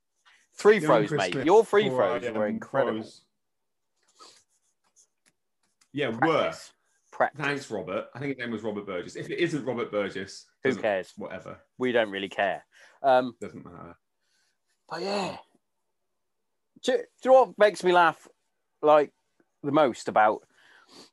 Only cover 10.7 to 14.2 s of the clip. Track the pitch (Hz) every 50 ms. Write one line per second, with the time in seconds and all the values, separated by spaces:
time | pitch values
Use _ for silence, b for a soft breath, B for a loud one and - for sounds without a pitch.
10.7 | 123 98 101 110 101 92 90 - - - 98 - - 92 - - 95 - _ _
11.7 | _ - 123 127 117 117 110 104 95 98 98 92 - - 101 95 82 73 - _
12.7 | b b b b b b - 139 127 127 127 123 117 - 104 90 - 87 - 85
13.7 | 87 87 85 85 85 _ _ _ _ _